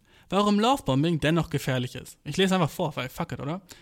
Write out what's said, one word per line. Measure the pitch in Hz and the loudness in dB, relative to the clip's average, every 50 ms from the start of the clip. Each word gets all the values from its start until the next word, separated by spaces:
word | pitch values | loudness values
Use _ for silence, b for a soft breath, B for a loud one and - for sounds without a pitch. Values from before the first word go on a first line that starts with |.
| b b b b b b | b b b b b b
Warum | 180 196 208 208 208 202 | 0 2 4 4 4 4
Lovebombing | 214 240 277 277 - - 131 135 151 170 170 139 | 4 4 2 2 2 0 2 2 2 2 2 2
dennoch | - 139 - 170 147 - | 2 2 2 2 0 0
gefährlich | - 135 - - 131 127 123 123 - | -4 -4 -2 -2 -2 -2 -2 -4 -8
ist. | 127 - - - _ | -12 -14 -16 -18 _
Ich | - 147 143 | -12 -6 0
lese | 180 196 185 185 | 0 2 2 4
einfach | 185 165 139 | 2 2 0
vor, | - - 180 151 - | 0 -2 -4 -4 -4
weil | 135 123 131 | -6 -8 -6
fuck | - - 170 - | -6 -6 -6 -6
it, | 131 - | -6 -8
oder? | 127 139 165 196 - B B B | -6 -6 -8 -8 -10 B B B